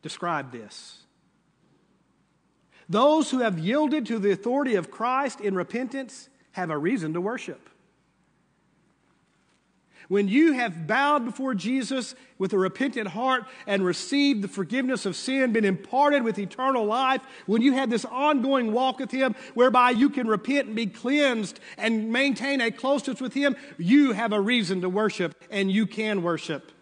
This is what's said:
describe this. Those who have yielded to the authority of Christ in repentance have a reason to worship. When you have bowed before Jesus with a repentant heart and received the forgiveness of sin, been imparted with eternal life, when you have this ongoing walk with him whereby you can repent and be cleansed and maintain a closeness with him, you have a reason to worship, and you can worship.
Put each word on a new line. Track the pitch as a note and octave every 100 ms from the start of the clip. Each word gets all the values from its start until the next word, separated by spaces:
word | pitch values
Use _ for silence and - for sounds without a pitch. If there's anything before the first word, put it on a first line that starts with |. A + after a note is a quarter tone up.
describe | D#3+ - F3 D#3 C3+
this. | A#2+ G#2 - - - _ _ _ _ _ _ _ _ _ _ _ _ _ _ _ _ _ _ -
Those | F#3 C#4 D#4 -
who | C4
have | A3+ F3
yielded | E3 C4+ D4+ D4+ G#3+
to | A3+
the | G3
authority | F#3+ A3+ C4 C4+ G#3
of | E3+
Christ | - A#3 C4 C#4 -
in | G#3
repentance | F#3+ E3+ A#3 C4 C4+ B3+ - - _ _
have | - F3
a | D3+
reason | D#3+ B3 D#3+
to | D#3+
worship. | F#3+ A#3+ - C#3 - _ _ _ _ _ _ _ _ _ _ _ _ _ _ _ _ _ _ _ _ _ _ _ -
When | G3 G3+
you | A#3 D#4+
have | B3+ A#3+ E3 D#3+
bowed | A#3 C#4+ D4 A#3+
before | - C4
Jesus | G#3+ G3 C4 A#3 C4 A3 - - _
with | F#3+
a | G3+
repentant | F#3 F#3+ C4+ A#3 G3+
heart | F3 C4 B3+ G#3 - -
and | G3
received | F#3 F3 - C#4 C#4+ A#3+
the | G3
forgiveness | - F3+ B3 C4 B3+
of | G3+ E3
sin, | - C4+ B3+
been | A3 G3+
imparted | F#3+ - B3+ D4 C#4+
with | A3+ G#3
eternal | G3 - C4 C4 G#3
life, | A#3 C4 C4+ - -
when | - A3+
you | B3+
have | C4 C4+
this | A#3 A#3+
ongoing | B3 D4 C#4+ B3+ C4+ A#3
walk | A#3 C4 B3+
with | C4
him | C4 C4 G#3 -
whereby | - B3+ A#3+ B3
you | A#3+ C#4+
can | C#4+ A#3
repent | G#3+ A3 C#4+ A#3
and |
be | A3 A3
cleansed | - A#3+ D4 C#4+ A#3 G3+ - - -
and | A3 A3 A3
maintain | A#3+ C#4 A#3 C4 C#4
a | A#3
closeness | A3+ C4 C#4 C4+ A#3+
with | B3+
him, | C4+ C#4+ - - -
you | E3+ C#4 C#4
have | G3+ A#3
a | G#3
reason | G3+ B3 F#3 F#3+
to | F#3
worship, | F#3+ G#3+ - F3 - -
and | G3+ G3
you | G3 G#3+
can | - G#3+ G3+
worship. | E3+ E3 - D3 - _